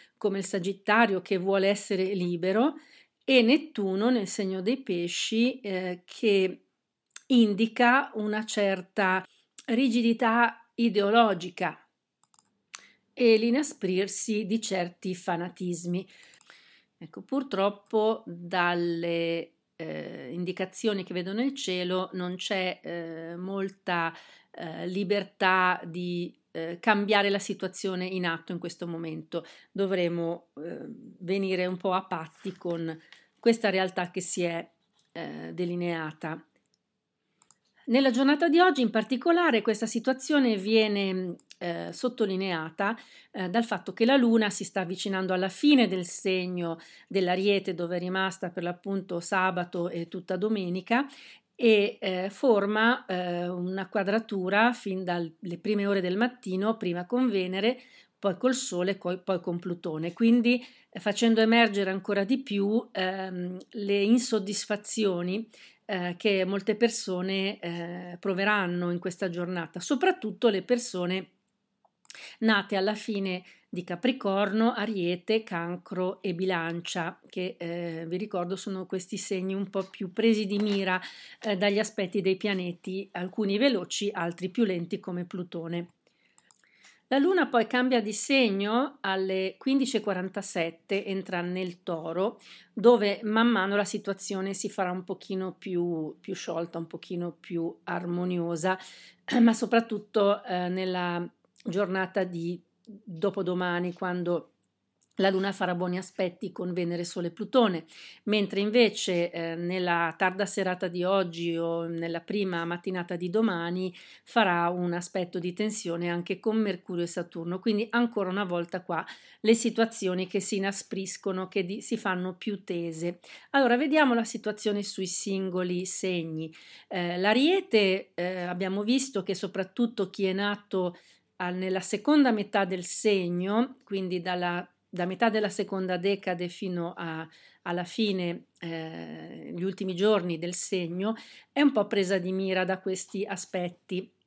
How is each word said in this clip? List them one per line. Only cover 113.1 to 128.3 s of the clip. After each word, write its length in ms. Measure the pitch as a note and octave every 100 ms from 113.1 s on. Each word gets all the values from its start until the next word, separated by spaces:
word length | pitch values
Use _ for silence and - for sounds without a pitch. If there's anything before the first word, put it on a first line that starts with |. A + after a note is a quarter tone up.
| F3
di 140 | F3
domani 640 | G3+ A3+ F3 E3+ F3+ F#3 F#3 - -
farà 460 | - A#3+ G3+ F3 E3+
un 240 | F3+ F3+
aspetto 460 | E3+ F3 G3 F3 F3+
di 140 | F3
tensione 560 | F3 G#3+ G#3+ F3 E3+ F3
anche 300 | F3 F3 F#3+
con 180 | A3+ A3
Mercurio 460 | G#3 F3+ - F3
e 40 | F3
Saturno, 520 | - F3 F3 E3 F#3
quindi 280 | A3+ G#3 A3+
ancora 400 | A#3 A#3+ A3+ F#3
una 140 | F#3+
volta 380 | G3 F3 E3+ F#3
qua 220 | - E3 - - - -
le 140 | G#3+ A3+
situazioni 720 | A#3 A3+ A3+ - F#3 F3+ F#3
che 120 | G3
si 180 | F#3 G3
inaspriscono, 920 | G3 G3 - F#3+ F#3+ - - F#3 F#3
che 180 | G3+ F3+
di-, 160 | G#3
si 160 | - A3+
fanno 380 | G#3 F3+ F#3 F3+
più 280 | - G3
tese. 560 | - F3 E3+ D#3+ E3+ F3 - - -
Allora, 240 | C#4 B3+ A#3+
vediamo 380 | D4+ D4+ C#4
la 100 | A#3
situazione 600 | A3+ A3+ - G#3+ G#3+ G3+
sui 240 | G3+ - F#3
singoli 800 | - - F#3+ F#3+ F3+ F3+ F3+ F#3
segni. 680 | - F#3 F3+ E3 D#3+ D#3+ D#3+ - - -
Eh, 300 | F#3+ F3 F3+
l'Ariete, 920 | F#3+ A#3 C#4+ G4 F#4+ A3 G3+ F#3+ -
eh, 280 | - F3